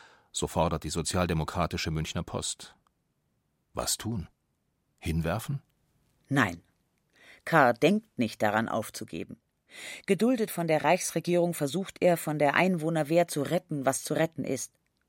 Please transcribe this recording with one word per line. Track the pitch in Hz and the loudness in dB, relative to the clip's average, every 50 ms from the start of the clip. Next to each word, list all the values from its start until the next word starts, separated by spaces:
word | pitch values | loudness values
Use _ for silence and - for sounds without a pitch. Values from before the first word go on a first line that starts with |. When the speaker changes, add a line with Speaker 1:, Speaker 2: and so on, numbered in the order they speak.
| - - - _ _ _ | -20 -20 -20 _ _ _
Speaker 1:
so | - - - | -6 -6 -6
fordert | - - 87 80 82 82 76 - | -2 0 0 0 0 0 -2 -4
die | 80 | -4
sozialdemokratische | - 87 76 - - 90 90 85 85 80 76 - - 90 82 - 90 85 - 85 | -4 -4 -4 -2 0 0 2 2 2 0 0 -2 -2 -2 -2 -2 -2 -4 -4 -4
Münchner | 78 78 80 - - 87 | -2 -4 -4 -4 -6 -6
Post. | 82 - - 92 - - - - - - - _ _ _ _ _ _ _ _ _ _ _ _ _ _ _ _ _ _ _ - | -6 -6 -8 -8 -6 -8 -8 -10 -14 -20 -20 _ _ _ _ _ _ _ _ _ _ _ _ _ _ _ _ _ _ _ -8
Was | 60 60 - - | -6 -4 -4 -4
tun? | - - 110 117 92 - - _ _ _ _ _ _ _ _ _ _ _ _ _ _ | -4 -4 -6 -6 -6 -8 -10 _ _ _ _ _ _ _ _ _ _ _ _ _ _
Hinwerfen? | - 85 80 82 80 82 95 113 - - 139 - - _ _ _ _ _ _ _ _ _ _ _ _ - | -4 -2 -2 0 0 0 -2 -4 -4 -6 -8 -8 -10 _ _ _ _ _ _ _ _ _ _ _ _ -2
Speaker 2:
Nein. | 135 139 113 90 85 87 - _ _ _ _ _ _ _ _ _ _ _ - - - - _ | 2 2 2 2 -2 -8 -16 _ _ _ _ _ _ _ _ _ _ _ -20 -20 -20 -14 _
Kahr | - 170 156 135 120 117 | 2 6 6 6 6 6
denkt | - 147 170 208 214 - _ _ - | 4 4 4 4 2 -2 _ _ -2
nicht | 117 107 - - 110 | -2 -2 0 0 0
daran, | 104 104 110 113 - | 2 2 2 0 0
aufzugeben. | - 110 107 - - - 110 - - 85 - 139 - - _ _ _ _ _ _ - - - - - - - | -2 -4 -4 -6 -10 -12 -12 -10 -10 -10 -10 -10 -14 -18 _ _ _ _ _ _ -20 -16 -16 -14 -16 -8 -2
Geduldet | - 196 156 220 247 262 226 214 - | 0 2 2 4 2 2 0 -2 -4
von | - 175 170 | -4 -4 0
der | 160 156 147 147 | 2 2 2 4
Reichsregierung | 151 185 185 - - - 165 - 175 175 175 170 175 165 | 4 2 2 0 -4 -4 -4 -2 2 2 2 2 2 0
versucht | - 147 135 127 190 190 - - - | -2 -4 -2 -2 -4 -6 -6 -4 2
er, | 180 180 170 | 4 4 4
von | - - 160 151 | 2 0 -4 0
der | 147 147 139 - | 2 2 2 4
Einwohnerwehr | - 180 185 185 156 151 165 165 156 147 139 165 175 170 | 4 2 2 2 0 -2 0 0 0 0 2 2 2 2
zu | - - 151 | 2 0 -4
retten, | 135 127 165 180 - _ 156 139 127 | -2 0 0 -2 -2 _ -6 0 0
was | 135 135 - - | 0 0 0 -4
zu | - 151 | -2 0
retten | 143 165 - - - - | 0 0 0 -2 -6 -4
ist. | - 135 - - - _ _ _ _ _ _ _ | -4 -4 -4 -6 -10 _ _ _ _ _ _ _